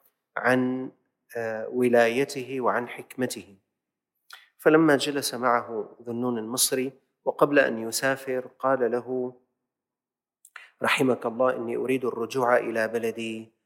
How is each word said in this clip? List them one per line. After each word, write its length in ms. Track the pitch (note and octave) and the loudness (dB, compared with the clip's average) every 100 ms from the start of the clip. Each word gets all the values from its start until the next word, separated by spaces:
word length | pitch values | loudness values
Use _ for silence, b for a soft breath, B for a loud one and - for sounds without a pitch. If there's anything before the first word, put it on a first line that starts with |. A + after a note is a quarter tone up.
| _ _ _ - | _ _ _ -2
عن، 540 | - B2+ B2+ B2+ C3 - _ _ _ A#2 | 2 2 2 -2 -8 -14 _ _ _ -8
آه، 320 | A2+ A2 - | -6 -6 -4
ولايته 920 | B2 B2 A#2+ A#2 A#2+ C#3 C3+ B2 C3+ | 0 4 6 4 2 -2 -4 -8 -2
وعن 280 | A2+ A2 A#2+ | 0 0 -4
حكمته، 680 | - - - B2+ G#2+ F#2+ F#2+ _ _ _ _ _ _ _ B B _ | -10 -12 -6 -6 -6 -14 -20 _ _ _ _ _ _ _ B B _
فلما 380 | E3+ D#3+ D#3+ C#3 | 4 6 6 4
جلس 380 | D3 C#3+ - | 0 -4 -4
معه 600 | A#2+ B2+ A#2+ A2+ A2+ G2+ - | -2 0 0 -2 -8 -8 -12
ذنون 360 | A#2+ A#2 B2 A#2 | -8 -4 -2 -2
المصري 540 | A2 B2+ - C3 C3 - _ _ | -4 -2 -2 -2 -4 -8 _ _
وقبل 340 | - - D3 C#3+ | -6 0 4 6
أن 200 | C3+ A2+ | 4 0
يسافر 720 | A2+ A2+ C3+ C3+ - B2+ B2+ - | -4 -2 -2 -2 -4 -6 -6 -4
قال 320 | C3 C3 A#2 | 0 2 2
له: 500 | A#2+ A#2 B2+ B2+ B2 _ _ _ _ _ _ _ _ _ _ - B B - | 0 -2 -4 -6 -10 _ _ _ _ _ _ _ _ _ _ -20 B B -4
"رحمك 440 | A#2 - C3+ A#2 A#2+ | -2 2 2 0 -2
الله، 300 | A2+ B2+ B2+ | 0 0 0
إني 200 | A#2+ A#2+ | -4 -4
أريد 280 | A#2+ C3 | -2 -2
الرجوع 520 | B2 D3 D3+ C3+ A#2+ A#2+ | -2 -4 -4 0 2 2
إلى 320 | A#2 A2+ A2 | 2 -2 -2
بلدي، 640 | A#2 A#2 A2+ A2+ A2 A2 _ | -2 -4 -4 -8 -8 -12 _